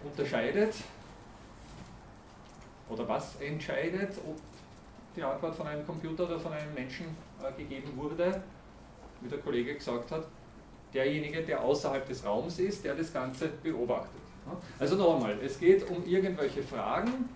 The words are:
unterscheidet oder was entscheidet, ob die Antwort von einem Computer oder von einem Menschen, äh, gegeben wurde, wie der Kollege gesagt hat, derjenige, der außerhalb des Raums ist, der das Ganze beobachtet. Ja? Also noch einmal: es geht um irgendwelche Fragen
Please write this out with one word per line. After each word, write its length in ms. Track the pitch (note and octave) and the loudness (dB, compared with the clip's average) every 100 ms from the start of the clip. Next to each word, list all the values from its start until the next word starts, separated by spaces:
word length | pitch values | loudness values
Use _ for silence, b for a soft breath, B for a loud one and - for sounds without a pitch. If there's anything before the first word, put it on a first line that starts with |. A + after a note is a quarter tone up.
unterscheidet 680 | C#3+ - C#3 B2+ A2+ G3+ A3 - - - - - - - - - - - - - - - - - - - - - - | -8 -2 0 2 2 4 4 2 -8 -14 -16 -18 -18 -18 -18 -18 -16 -14 -14 -16 -18 -18 -18 -20 -18 -18 -18 -18 -8
oder 200 | A2 A2 | -4 0
was 280 | B2 - - | 0 -2 -6
entscheidet, 800 | C#3+ D#3 - C3+ E3 F#3 G3 - - | -4 -4 0 0 2 0 -2 -4 -8
ob 100 | D#3 - - - - - - - | -10 -12 -18 -18 -18 -18 -18 -12
die 80 | - | -4
Antwort 320 | C#3+ C#3 E3 | -2 0 -2
von 140 | D#3 D3+ | -2 -4
einem 180 | D3+ D3+ | -4 -4
Computer 380 | D#3+ D#3 D#3+ | -4 -4 -2
oder 160 | F3 E3 | 0 0
von 120 | D#3+ | -2
einem 220 | D3+ D3+ | -4 -4
Menschen, 320 | D3 C3 - E3 D#3+ - - | -6 -6 -6 -8 -10 -12 -6
äh, 160 | C3+ C3+ | -6 -4
gegeben 400 | D3+ C3+ B2 B2+ | -8 -6 -6 -4
wurde, 460 | D3 D#3+ F3 G3 - - - - - - - - | -4 2 2 2 -4 -14 -18 -18 -18 -18 -18 -12
wie 80 | B2 | -6
der 100 | C#3 | -4
Kollege 380 | - B2 A#2+ D3 | 0 2 2 -2
gesagt 340 | - A#2+ A#2+ | -2 -2 -2
hat, 160 | D#3+ D#3+ - - - - - - | -4 -4 -12 -18 -18 -18 -18 -4
derjenige, 500 | C3+ C3+ D3+ D3 D#3+ | 2 2 2 0 -2
der 200 | D#3+ C#3+ | 0 2
außerhalb 440 | A#2+ C#3+ D3+ C3+ - | 4 4 4 0 -2
des 180 | B2 | -4
Raums 340 | G#2 G#2+ D#3+ F3 | 2 2 2 2
ist, 260 | F#3 G3+ | 2 2
der 100 | C#3 | -2
das 180 | C#3 D#3+ | 0 0
Ganze 360 | C#3 C3 C3 D#3+ - | 0 -2 0 -2 0
beobachtet. 580 | D#3+ C3 A#2+ A#2+ - - - - - | -2 0 2 2 0 -10 -16 -14 -8
Ja? 100 | - B B | -8 B B
Also 180 | C3+ F#3+ | 4 8
noch 200 | F3+ D3+ | 8 8
einmal: 220 | A2+ G#2 | 4 0
es 140 | C3 - | -2 6
geht 300 | F3+ F#3+ - | 10 10 10
um 160 | F3 | -2
irgendwelche 580 | F3 F#3 F#3+ F3+ G#3 - | 4 4 6 4 2 0
Fragen 680 | B2 B2 G#2 C#3+ A3 C4 B3 | -4 -2 0 2 2 0 -2